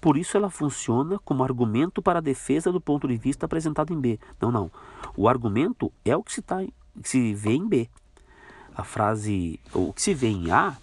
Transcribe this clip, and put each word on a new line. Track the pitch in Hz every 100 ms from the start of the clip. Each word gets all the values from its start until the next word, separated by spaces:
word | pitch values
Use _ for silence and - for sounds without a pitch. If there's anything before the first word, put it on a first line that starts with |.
por | 165 143
isso | 175 202
ela | 202
funciona | - 147 - - 117 151 202
como | - 135
argumento | 131 123 120 110 170 -
para | 190 170
a |
defesa | 156 131 - 143 175
do | 180
ponto | - 143 139
de | 120
vista | 127 143 160
apresentado | 160 156 151 151
em | 165
B. | 123 107 - -
Não, | 110
não. | 120 87 - - - - -
O | 104
argumento | 127 113 101 175 247 107 _
é | - 151
o |
que | -
se | -
tá, | - 185
que | 190 - - - -
se | 131 117
vê | 101 107
em | 131 214
B. | 151 117 - _ - - - - - - -
A |
frase, | 90 - 104 110 104 98 85 78 -
o | - 92
que | -
se | -
vê | 165 120
em | 98 85
A | 104 190 135